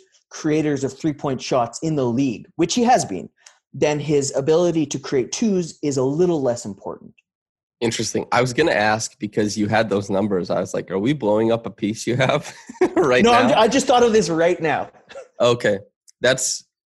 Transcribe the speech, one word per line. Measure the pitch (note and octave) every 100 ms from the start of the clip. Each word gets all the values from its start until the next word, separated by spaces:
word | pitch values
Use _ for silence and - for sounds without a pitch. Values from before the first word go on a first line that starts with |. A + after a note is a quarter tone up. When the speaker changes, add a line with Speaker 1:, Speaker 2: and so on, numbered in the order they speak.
| _ _ _
Speaker 1:
creators | - D#3 D#3 D3+ C#3
of | C3 -
three-point | D#3+ C#3 D3 B2
shots | - C3 A#2 -
in | D#3+ D3+
the | B2
league, | A#2 C#3 G#2 - -
which | F3
he | B3
has | A#3 A3+ C#3
been, | F2+ - _ - _ _
then | C#3 D3+ D3+
his | C#3 D3 C3 C3
ability | C3+ D#3+ F3 D#3+ C#3+
to | C#3
create | - C#3+ -
twos | - A3+ F#3 D#3+ -
is | D3 C3+
a |
little | C3 D3+ F3+ D#3+
less | B2+ A#2 G#2+
important. | F#2 F2 D2+ - _ _ _ _ _ _ -
Speaker 2:
Interesting. | A#2 A2+ A2 G#2+ -
I | A#2+
was | B2+
gonna | A#2 E3+
ask | G2 G#2+ A2 - -
because | G#2+ - G#2+ G#2+
you | G#2
had | A2 A2+
those | G2 G2
numbers. | F#2+ G#2 F#2 -
I | F2+
was | F#2
like, | G2 -
"Are | F#2+
we | A#2
blowing | D3+ G#2 G#2+ A2+
up | A2+ G#2+
a |
piece | - G2+ - -
you | A2+
have | C3 D3 - - - -
<laughs> | F#4 -
right | - -
Speaker 1:
No, | A#3
Speaker 2:
now?" | A#3+
Speaker 1:
I'm, | B3+ G#3
I | A3
just | C4+ -
thought | B3
of | A#3+
this | G#3+ E3
right | D#3+ E3+ E3+
now. | D#3 A2+ G2+ - - - - -
Speaker 2:
Okay. | B2 A#2+ A2 G2 - _ _ -
That's | B2 C3 - - - _